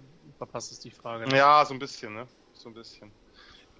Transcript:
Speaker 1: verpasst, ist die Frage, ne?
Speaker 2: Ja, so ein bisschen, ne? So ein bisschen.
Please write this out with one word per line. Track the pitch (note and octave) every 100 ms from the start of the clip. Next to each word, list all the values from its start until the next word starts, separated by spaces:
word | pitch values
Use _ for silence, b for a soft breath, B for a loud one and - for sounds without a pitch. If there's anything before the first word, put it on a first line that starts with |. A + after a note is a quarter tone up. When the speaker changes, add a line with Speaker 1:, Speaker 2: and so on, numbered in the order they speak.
| C3 _ D3+ -
Speaker 1:
verpasst, | A#2+ B2 -
ist | B2
die | A#2+
Frage, | - A#2+ C#3+ C3+
ne? | C3+
Speaker 2:
Ja, | C#3+ D3+ C#3+
so |
ein | C3
bisschen, | C#3 - A2+
ne? | G#2+ B2+ _ _
So | - A#2+
ein |
bisschen. | A2+ A2+ - G#2 _ _ b b b b